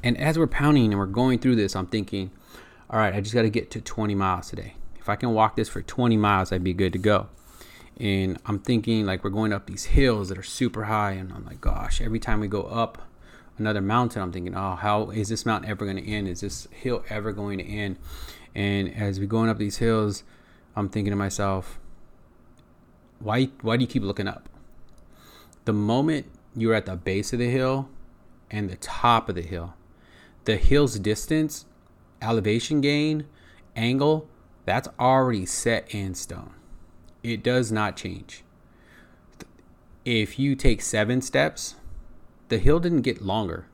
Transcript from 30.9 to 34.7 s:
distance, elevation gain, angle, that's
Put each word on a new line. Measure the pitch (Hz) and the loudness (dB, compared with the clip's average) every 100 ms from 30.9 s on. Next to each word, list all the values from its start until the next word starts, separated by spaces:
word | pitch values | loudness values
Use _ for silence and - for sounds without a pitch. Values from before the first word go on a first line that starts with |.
| 104 | 2
distance, | 101 107 - 156 156 - - - _ - - - | 0 -2 0 0 0 -4 -18 -20 _ -20 -20 -8
elevation | 110 113 104 113 - 151 | -2 0 2 0 0 0
gain, | 139 147 151 151 147 - - - - | 2 2 0 -2 -6 -18 -20 -20 -14
angle, | - 113 135 143 156 156 - - - | -2 0 4 4 2 -2 -20 -20 -12
that's | - | -2